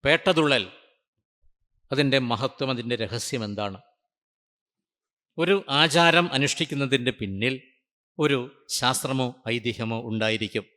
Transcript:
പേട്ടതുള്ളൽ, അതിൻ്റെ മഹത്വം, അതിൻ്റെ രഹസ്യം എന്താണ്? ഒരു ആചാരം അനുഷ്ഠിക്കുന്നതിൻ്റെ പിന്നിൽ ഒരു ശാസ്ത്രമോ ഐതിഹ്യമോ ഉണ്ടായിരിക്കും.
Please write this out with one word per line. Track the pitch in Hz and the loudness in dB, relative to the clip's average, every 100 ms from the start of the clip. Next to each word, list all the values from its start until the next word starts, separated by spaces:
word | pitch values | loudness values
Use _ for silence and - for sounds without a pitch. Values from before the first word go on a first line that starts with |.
പേട്ടതുള്ളൽ, | 139 160 - 160 151 131 92 - _ _ _ _ _ _ _ _ _ _ _ | 2 2 4 2 4 2 0 -14 _ _ _ _ _ _ _ _ _ _ _
അതിൻ്റെ | 135 139 135 | 0 2 2
മഹത്വം, | 123 110 131 - 135 | 0 -2 -4 -4 -6
അതിൻ്റെ | 123 117 120 | -4 -4 -4
രഹസ്യം | 110 117 - 127 | -4 -6 -6 -6
എന്താണ്? | 107 101 104 95 _ _ _ _ _ _ _ _ _ _ _ _ _ _ _ - | -6 -4 -6 -8 _ _ _ _ _ _ _ _ _ _ _ _ _ _ _ -4
ഒരു | 170 196 160 | 0 0 2
ആചാരം | 139 160 156 170 165 175 | 2 4 6 6 6 2
അനുഷ്ഠിക്കുന്നതിൻ്റെ | 131 139 - 165 143 135 131 120 | 0 0 0 -4 -2 0 0 0
പിന്നിൽ | - 101 98 120 131 _ _ _ _ _ - | -4 -8 -2 -2 -2 _ _ _ _ _ -2
ഒരു | 151 135 127 - - | 0 0 -2 -14 -8
ശാസ്ത്രമോ | - 127 131 135 131 127 - 113 | 0 0 0 -2 -2 -2 -4 -4
ഐതിഹ്യമോ | 120 120 110 113 113 | -2 -2 -4 -4 -4
ഉണ്ടായിരിക്കും. | 120 110 110 110 107 110 - | -4 -2 0 0 -2 -6 -8